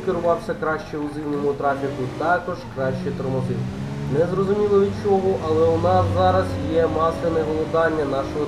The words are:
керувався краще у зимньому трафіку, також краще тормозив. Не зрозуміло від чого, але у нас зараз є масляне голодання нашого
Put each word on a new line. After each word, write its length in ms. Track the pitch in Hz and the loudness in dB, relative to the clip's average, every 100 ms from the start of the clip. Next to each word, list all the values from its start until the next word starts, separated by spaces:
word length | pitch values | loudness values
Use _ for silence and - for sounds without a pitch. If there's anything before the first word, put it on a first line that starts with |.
| 190 | -2
керувався 480 | 170 170 165 - | 0 0 0 -2
краще 440 | 160 156 151 - 156 | -4 -2 -4 -6 -6
у 160 | 147 | -6
зимньому 380 | 147 147 143 143 | -6 -4 -2 -2
трафіку, 500 | 139 139 135 135 127 127 - | 0 0 0 -4 -4 -6 -2
також 380 | 156 175 175 170 - | 0 0 -2 -8 -8
краще 360 | 131 131 131 143 127 | -4 -2 -2 -4 -4
тормозив. 400 | 131 131 127 123 - - 135 - 143 131 | -2 -2 -2 -2 -4 -6 -6 -6 -2 0
Не 80 | 175 | 2
зрозуміло 540 | 185 196 208 208 196 | 2 0 2 4 4
від 120 | 202 - | 4 0
чого, 300 | 208 196 190 196 156 | 2 2 2 0 0
але 200 | 156 165 | 2 4
у 100 | 165 | 4
нас 260 | 170 185 196 | 4 4 4
зараз 320 | - 185 190 180 - 151 | 4 4 4 0 -2 0
є 140 | 165 160 | 2 2
масляне 560 | 156 160 160 170 160 | 2 0 0 0 0
голодання 640 | 156 156 147 165 165 156 | 0 -2 0 2 2 2
нашого 400 | 139 135 135 147 | 0 -2 -2 -4